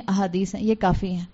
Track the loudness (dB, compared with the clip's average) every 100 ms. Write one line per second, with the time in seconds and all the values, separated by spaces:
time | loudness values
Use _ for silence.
0 | 0 0 0 0 -2 0 0 2 2 2
1 | 0 -4 -8